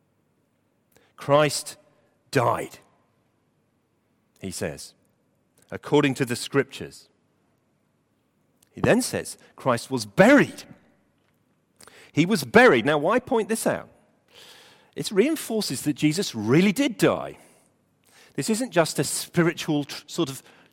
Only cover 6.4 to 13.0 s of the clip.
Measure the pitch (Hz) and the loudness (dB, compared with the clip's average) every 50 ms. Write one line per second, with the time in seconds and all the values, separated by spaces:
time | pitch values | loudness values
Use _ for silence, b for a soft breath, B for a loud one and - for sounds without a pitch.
6.4 | - - - 139 127 - - - 82 69 - - - _ _ _ _ _ _ _ | -8 -4 -2 -2 -2 -2 -6 -14 -14 -14 -16 -20 -20 _ _ _ _ _ _ _
7.4 | _ _ _ _ _ _ _ _ _ _ _ _ _ _ _ _ _ _ _ _ | _ _ _ _ _ _ _ _ _ _ _ _ _ _ _ _ _ _ _ _
8.4 | _ _ _ _ _ _ - - 92 117 175 240 254 - - 92 78 - - b | _ _ _ _ _ _ -8 -2 2 2 2 2 0 -2 -4 -6 -6 -8 -14 b
9.4 | b b b - - 135 120 117 - - 131 123 107 104 - - 190 240 294 262 | b b b -6 -2 -2 -2 -2 -2 -6 -6 -6 -6 0 4 6 6 8 8 6
10.4 | 156 - - - - - - _ _ _ _ _ _ _ _ _ _ _ _ _ | 4 2 -2 -12 -20 -20 -20 _ _ _ _ _ _ _ _ _ _ _ _ _
11.4 | _ _ _ _ _ _ _ _ B B B B B B - 147 160 175 226 170 | _ _ _ _ _ _ _ _ B B B B B B -2 0 0 2 0 -2
12.4 | 135 117 - 220 254 233 151 120 107 139 156 147 | 0 4 6 8 8 8 6 6 4 2 0 0